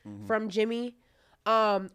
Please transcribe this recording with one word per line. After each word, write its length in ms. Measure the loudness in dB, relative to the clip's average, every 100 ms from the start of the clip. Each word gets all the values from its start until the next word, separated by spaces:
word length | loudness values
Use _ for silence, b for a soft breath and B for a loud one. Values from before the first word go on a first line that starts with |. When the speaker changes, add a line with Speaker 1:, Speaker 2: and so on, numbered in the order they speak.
| -16
Speaker 1:
Mm-hmm. 200 | -10 -2
Speaker 2:
from 240 | -2 0
Jimmy. 460 | 0 0 -2 -6 -10 b b b b 2
Um, 460 | 4 4 2 -2